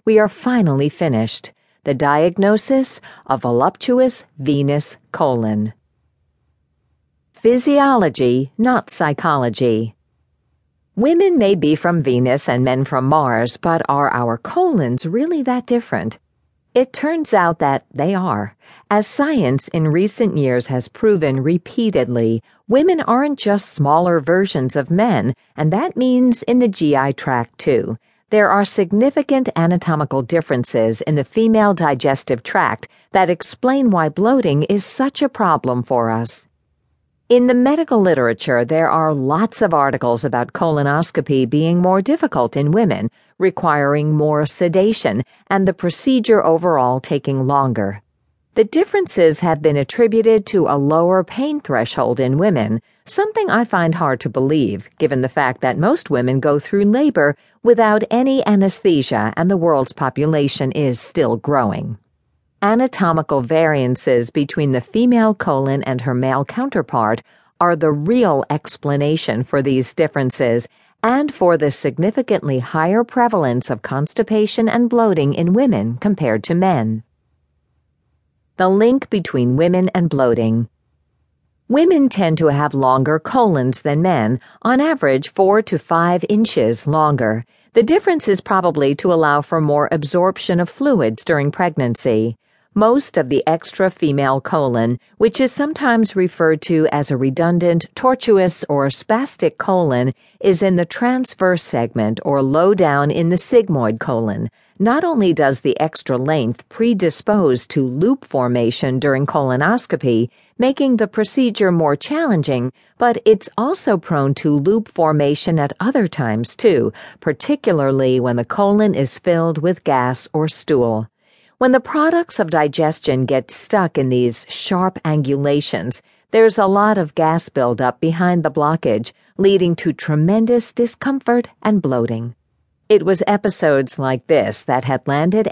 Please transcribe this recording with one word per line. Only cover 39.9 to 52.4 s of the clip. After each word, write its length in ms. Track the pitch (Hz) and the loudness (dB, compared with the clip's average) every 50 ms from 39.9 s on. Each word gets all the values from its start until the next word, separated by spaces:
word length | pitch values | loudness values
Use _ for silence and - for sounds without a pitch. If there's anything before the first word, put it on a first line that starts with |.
| 131 131 135 123 120 113 - | 0 -2 0 0 -2 0 -2
about 280 | 135 117 120 120 - - | -2 -2 -2 -4 -4 -4
colonoscopy 920 | - 175 165 156 147 143 139 143 156 170 - - 165 135 - 143 131 131 | -4 -2 0 0 0 0 0 0 0 -2 -2 -4 -6 -2 0 0 0 0
being 300 | 117 135 147 160 165 175 | 0 0 0 0 2 0
more 240 | 180 180 185 190 196 | 2 2 2 2 0
difficult 560 | 190 254 302 339 - 262 - 147 120 117 - | 0 0 -2 -2 -2 -2 -2 -2 -2 -2 -2
in 140 | 147 143 147 | -2 -2 0
women, 400 | 165 220 233 180 110 95 104 117 _ _ _ _ _ | 2 2 2 0 0 -2 -6 -8 _ _ _ _ _
requiring 760 | - 185 185 180 - - 165 151 147 143 139 147 151 151 151 | -2 -2 -2 -2 0 -2 0 0 2 2 0 0 0 0 0
more 360 | 151 151 147 151 151 147 151 | 0 0 0 0 0 0 -2
sedation, 760 | 143 - - 180 170 165 190 190 214 220 - - 127 101 113 - _ _ _ _ | -4 -4 -2 -2 0 2 2 2 2 0 -2 -2 -4 -2 -4 -6 _ _ _ _
and 200 | - 185 196 190 | -2 0 0 0
the 60 | 190 185 | 0 -2
procedure 680 | - - 175 - - - 269 262 254 220 - 220 208 - | -2 -4 -6 -4 -2 -2 0 0 0 2 2 2 4 4
overall 560 | 165 160 165 170 180 165 139 127 123 127 131 | 2 2 2 2 0 2 2 2 0 0 -2
taking 460 | - - 147 139 - 143 139 135 131 | -4 -4 -4 -4 -2 -2 -2 -2 0
longer. 560 | 131 143 139 135 131 113 113 101 98 98 104 _ _ _ _ _ _ _ _ _ _ - | 0 2 2 2 0 0 -2 -2 -4 -6 -8 _ _ _ _ _ _ _ _ _ _ 0
The 80 | - 220 | 0 0
differences 760 | 214 - 320 392 - - 403 370 - - 202 170 160 151 - | 2 2 -2 -2 0 0 -4 -2 -2 0 2 4 4 2 2
have 200 | 175 170 160 147 | 0 0 0 2
been 140 | 156 160 147 | 0 0 0
attributed 720 | 143 139 - - - 233 226 208 226 214 226 220 214 208 | 0 -2 -2 0 0 0 2 2 2 2 4 2 2 0
to 200 | - - 190 156 | 0 0 0 2
a 100 | - 143 | 2 2
lower 480 | 143 139 143 156 160 170 175 185 185 175 | 0 2 2 2 4 4 4 2 2 0
pain 340 | - - 226 269 302 302 294 | -2 -4 -6 -4 -4 -4 -6
threshold 640 | - - 139 117 113 - - - 123 113 123 117 | -4 -2 -2 -2 -2 -2 -2 -2 -2 -2 0 0
in 160 | 131 123 135 | 0 0 0
women, 440 | 147 | 0